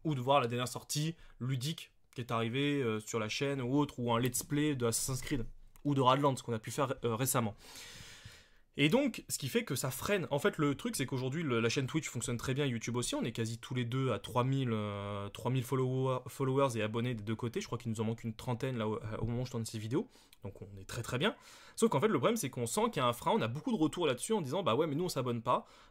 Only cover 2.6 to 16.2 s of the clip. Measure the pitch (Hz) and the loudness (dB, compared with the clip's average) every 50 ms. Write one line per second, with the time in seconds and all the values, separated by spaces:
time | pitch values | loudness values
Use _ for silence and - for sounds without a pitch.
2.6 | 143 143 143 143 127 113 110 107 107 - - 113 107 107 - - 143 139 143 135 | 2 2 2 2 2 2 0 -2 -2 -2 -2 -2 -2 -2 -2 0 0 0 0 0
3.6 | 123 120 135 147 147 143 - - 120 117 113 117 127 123 - - - - 143 147 | 0 2 2 2 2 2 0 -2 0 2 4 4 4 2 0 -2 -2 0 0 2
4.6 | 151 151 143 127 117 117 - - - 139 131 131 - - 151 123 110 - - - | 2 2 2 2 2 2 2 0 0 -2 -2 -2 -2 -2 -2 -2 -2 -4 -8 -14
5.6 | - - - - - 147 143 135 131 127 131 139 147 143 127 - - - 117 110 | -18 -20 -12 -4 0 2 4 6 6 6 6 8 6 4 2 2 -2 -2 -4 -4
6.6 | - 127 - 151 139 120 135 - - 120 113 110 131 127 - 131 117 104 101 - | -4 -4 -2 0 0 0 0 0 0 0 0 2 2 2 2 2 2 0 -2 -8
7.6 | - - - - - - - - - - - - - - - - - - - - | -14 -18 -18 -16 -16 -16 -16 -16 -18 -18 -18 -18 -18 -20 -20 -20 -20 -20 -20 -20
8.6 | - _ _ - 143 151 185 262 294 254 - - - - - - 143 127 - 233 | -20 _ _ 2 4 6 6 4 4 2 -2 -4 -8 -8 -6 -6 -2 -2 0 0
9.6 | 220 - 139 - - 131 - - - - 208 190 147 - 139 - - 202 202 - | 0 0 -2 -2 -2 -4 -4 -4 -2 0 0 0 0 0 0 0 2 2 2 2
10.6 | 151 143 135 - - 240 220 - 139 - 139 123 131 131 135 170 170 139 120 113 | 2 2 2 0 -2 -4 -2 -2 -2 -2 -2 -2 -2 -2 -2 -2 0 2 2 4
11.6 | 113 113 - 147 131 120 - 160 - - - 123 - - 120 113 - 147 135 143 | 4 2 2 0 0 0 -2 -2 -2 -4 -6 -4 -4 -4 -4 -2 -2 -2 0 0
12.6 | 147 139 120 113 - 127 117 123 120 - 277 302 240 123 - 123 113 110 117 113 | 0 0 0 -2 -2 -2 -2 -2 -2 -2 -2 -2 -2 -2 -2 -2 -2 -2 -4 -6
13.6 | - - 127 127 120 117 127 131 135 127 107 104 - - 98 123 120 131 135 135 | -8 -4 -4 -2 -2 0 0 0 0 0 0 -2 -4 -2 0 2 2 4 2 2
14.6 | 131 120 113 107 104 104 101 101 101 101 104 101 101 101 - - - 123 127 131 | 2 2 0 0 0 -2 -4 -4 -4 -4 -4 -6 -6 -8 -6 -4 -2 0 0 0
15.6 | 123 - 139 131 131 127 131 131 131 135 127 127 | 0 0 0 0 2 2 0 0 0 0 0 -2